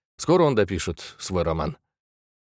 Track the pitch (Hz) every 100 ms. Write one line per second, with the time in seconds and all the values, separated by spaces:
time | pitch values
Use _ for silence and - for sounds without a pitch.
0 | _ _ - 180 160 117 98 92 - 82
1 | - - - 92 82 80 78 - _ _
2 | _ _ _ _ _